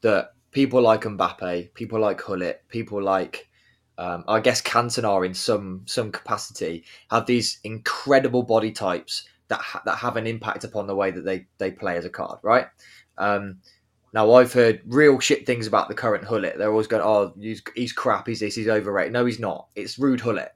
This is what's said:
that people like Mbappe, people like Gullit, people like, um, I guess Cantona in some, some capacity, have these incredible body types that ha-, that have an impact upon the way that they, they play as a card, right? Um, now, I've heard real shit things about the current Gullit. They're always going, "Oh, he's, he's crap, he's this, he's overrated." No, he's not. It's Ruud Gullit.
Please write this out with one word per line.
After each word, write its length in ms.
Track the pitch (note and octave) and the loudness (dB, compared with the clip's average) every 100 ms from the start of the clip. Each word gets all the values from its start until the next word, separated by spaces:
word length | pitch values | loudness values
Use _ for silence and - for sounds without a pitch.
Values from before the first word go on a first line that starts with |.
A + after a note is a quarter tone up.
that 340 | A2+ G2+ - _ _ | 2 0 -2 _ _
people 280 | - C#3 B2+ | 0 2 6
like 220 | A#2 A2 | 6 4
Mbappe, 720 | A2+ G2+ F2+ - F#2 F2 F2 | 0 -2 -2 -2 -6 -6 -8
people 260 | - A#2 A2 | -12 -8 -2
like 240 | G#2+ F#2 | 0 -2
Gullit, 380 | - F#2+ F2+ - _ | -6 -6 -6 -8 _
people 340 | A#2 A2+ G#2 | -10 -8 -4
like, 460 | G2 F#2+ F2 - - _ _ _ _ - | 0 0 -2 -10 -18 _ _ _ _ -12
um, 260 | F2 F2 E2+ | -8 -8 -2
I 120 | A2 | 0
guess 220 | G#2+ A#2+ | 2 0
Cantona 640 | - A#2 A#2+ A2+ A2 G2 F#2 | 0 0 0 -2 0 0 0
in 80 | |
some, 480 | F#2 - G#2+ G2 F#2 - | -4 -2 -2 -2 -12 -8
some 240 | - A2 | -6 -6
capacity, 760 | - - G#2 - - D#2+ E2+ - - _ | -8 -6 -8 -8 -8 -8 -8 -14 -20 _
have 160 | A2+ A2+ | -2 2
these 320 | B2 A2+ - | 0 0 -8
incredible 800 | G#2+ A2 - - - C3+ C3 B2 | -12 -10 -8 -8 2 2 4 -2
body 260 | A#2+ A2+ A2 | 2 0 0
types 540 | G#2+ G2+ F2 - - - _ _ | -4 -4 -4 -6 -12 -12 _ _
that 120 | G#2+ | -8
ha-, 220 | - - | -6 -8
that 120 | - - | -6 -4
have 200 | B2 A2+ | -4 -4
an 100 | A2 | -4
impact 380 | A2+ A2 - | -6 -6 -8
upon 220 | G#2+ G#2+ G2 | -8 -8 -4
the 80 | |
way 160 | G2 G2 | -2 -2
that 140 | F2+ | -2
they, 220 | D#2+ F#2 - _ | -6 -6 -8 _
they 120 | F#2+ | -6
play 280 | F#2 F#2+ F2 | -4 -6 -4
as 80 | F2 | -6
a 40 | |
card, 280 | - - - | -10 -10 -6
right? 240 | G#2 A#2+ - _ - - _ - | 2 2 2 _ -20 -20 _ -4
Um, 400 | G2+ G2+ G2+ F#2+ _ _ _ _ _ | -2 -2 -4 -16 _ _ _ _ _
now, 200 | A2 A2 | 2 8
I've 200 | B2 B2 | 8 8
heard 280 | B2+ A#2 A2 - | 6 4 4 0
real 340 | B2 D3+ C3+ | 6 8 6
shit 260 | - C#3+ - | 4 0 0
things 220 | A#2+ A2 | -4 2
about 200 | G#2 - | 0 0
the 60 | |
current 320 | - A#2+ G2+ G#2 | -2 -2 -2 -2
Gullit. 320 | A2+ F#2+ - | -2 -2 -2
They're 140 | G#2 | 0
always 160 | G#2+ G#2+ | 2 2
going, 140 | A2+ | 0
"Oh, 280 | F#2+ G#2+ G2+ - | 4 4 2 -4
he's, 240 | G#2+ G#2+ - - | -12 -10 -10 -6
he's 160 | B2 | -6
crap, 340 | - C3 G2+ - | -2 0 0 -2
he's 140 | A2+ | -6
this, 160 | G#2 G#2+ | -4 -4
he's 100 | A2 | 0
overrated." 460 | A2 G2+ G2 E2+ | 0 0 -2 -2
No, 120 | A#2+ | 0
he's 140 | B2 A2 | 0 -2
not. 300 | G#2+ D#2 - - | -6 -8 -12 -12
It's 220 | F2+ - | -12 -2
Ruud 220 | C#3 B2 | 0 0
Gullit. 280 | A2+ G2+ - | -2 -4 -6